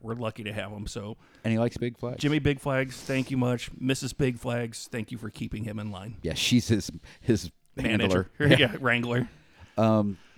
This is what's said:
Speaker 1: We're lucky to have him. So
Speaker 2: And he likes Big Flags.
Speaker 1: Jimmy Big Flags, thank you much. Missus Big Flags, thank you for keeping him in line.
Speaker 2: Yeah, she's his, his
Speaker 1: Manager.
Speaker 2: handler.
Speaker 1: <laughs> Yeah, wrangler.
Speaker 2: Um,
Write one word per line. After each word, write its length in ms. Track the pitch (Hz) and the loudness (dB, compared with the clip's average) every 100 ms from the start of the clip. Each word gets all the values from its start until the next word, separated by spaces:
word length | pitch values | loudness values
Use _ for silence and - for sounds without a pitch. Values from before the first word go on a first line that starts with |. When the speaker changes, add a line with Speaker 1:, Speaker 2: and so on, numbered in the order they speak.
Speaker 1:
We're 140 | 110 | -10
lucky 280 | 117 113 - | -6 -6 -6
to 80 | 104 | -8
have 180 | 101 98 | -6 -8
him. 140 | 104 98 | -8 -10
So 300 | 113 104 113 _ - | -8 -10 -12 _ -8
Speaker 2:
And 80 | 113 | -2
he 60 | 113 | 2
likes 180 | 120 120 | 0 0
Big 200 | 120 120 | -6 -6
Flags. 240 | 120 127 | -8 -2
Speaker 1:
Jimmy 180 | 147 151 | 0 2
Big 200 | 143 139 | 2 0
Flags, 360 | 143 135 135 131 | 0 0 -2 -6
thank 340 | - 135 127 | -4 -2 0
you 60 | 131 | 0
much. 340 | 123 123 - - | 2 0 -4 -4
Missus 340 | 127 131 131 | -2 -2 -2
Big 260 | - 135 120 | 0 0 0
Flags, 500 | 131 120 117 110 - | -4 -4 -4 -8 -10
thank 200 | 123 107 | -8 -8
you 60 | 95 | -8
for 120 | 107 | -10
keeping 340 | - 113 107 | -8 -8 -6
him 140 | 110 107 | -6 -6
in 120 | 107 | -8
line. 260 | 95 101 110 | -8 -12 -8
Speaker 2:
Yeah, 120 | 85 | -6
she's 340 | 78 - 123 - | -2 4 4 4
his, 220 | 113 - - - - | 2 0 -10 -14 -6
his 300 | - 110 87 - _ - | 0 0 0 -14 _ -4
Speaker 1:
Manager. 520 | 117 113 98 92 95 - | 0 2 4 2 0 2
Speaker 2:
handler. 180 | 143 127 | 6 8
Speaker 1:
<laughs> 40 | |
Yeah, 160 | 127 107 | 6 2
wrangler. 480 | 131 120 120 120 123 - - - - - | 2 2 2 0 -2 -8 -20 -20 -8 2
Speaker 2:
Um, 400 | 110 110 104 95 - | 4 4 2 -2 -12